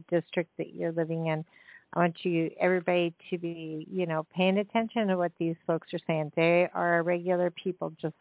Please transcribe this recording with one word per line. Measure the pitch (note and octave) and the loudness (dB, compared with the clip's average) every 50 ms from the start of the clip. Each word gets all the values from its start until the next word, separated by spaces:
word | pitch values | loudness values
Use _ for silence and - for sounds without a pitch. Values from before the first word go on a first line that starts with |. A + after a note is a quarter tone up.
| E3 - | 0 0
district | F3 E3+ D#3+ - - F3+ E3 - _ | 0 0 0 0 -4 -4 -4 -4 _
that | - E3 - - | -10 -10 -10 -8
you're | F3 F3 E3+ E3 | -6 -6 -4 -2
living | E3 E3 D#3+ E3 E3 E3 | -2 -2 -2 -2 -2 -2
in, | D#3+ D#3 D#3 D#3+ - _ - - - - - _ _ - | -2 -2 -4 -6 -10 _ -20 -20 -20 -20 -20 _ _ 0
I | F3 | 2
want | F3 F3 E3 - - | 2 2 0 -2 -2
you, | F#3 E3+ E3 E3 D#3+ - - | 0 0 0 0 0 0 0
everybody, | - F3+ F#3 F3+ E3+ F3+ F3+ F3+ F3 E3+ E3+ _ - - | 2 2 2 2 2 2 2 2 2 0 -2 _ -8 -8
to | F#3 | -8
be, | E3+ F3 E3+ E3+ E3 D#3+ D#3 D#3 D#3 D#3 - F#3+ | -6 -6 -8 -8 -8 -8 -8 -8 -8 -10 -6 -4
you | F#3 F3+ | -2 -2
know, | E3 D#3+ D#3 D#3 - - | 0 0 -2 -4 -4 0
paying | F3 F#3 F#3+ F#3+ | 2 2 4 4
attention | G3+ G#3 G3+ - A#3 A3+ A3+ - A#3+ A3 G3 | 2 0 0 0 -2 -2 0 -2 0 0 2
to | F#3 F3+ | 2 2
what | F3 E3+ - - | 0 -2 -2 -2
these | E3+ E3 E3 - _ | -2 -2 -2 -2 _
folks | - E3 D#3+ - - - | -2 -2 -2 -2 -6 -10
are | E3+ - | -8 -4
saying. | - E3 D#3 D#3 D3 - | -2 -2 -2 -2 -2 0
They | E3+ E3 E3 E3+ F3 F3+ - - | 2 4 6 6 4 4 2 0
are | F3+ F3 F3 E3+ E3+ E3 | 0 0 2 2 2 2
regular | F3 F3 F3 F3 F#3 F3+ F3 F3+ F3 | 2 0 0 0 0 0 2 0 0
people, | E3+ - - F#3 F3+ - E3 E3 D#3+ - | -2 -4 -6 -6 -6 -4 -8 -8 -8 -6
just | - D#3 - _ | -8 -8 -4 _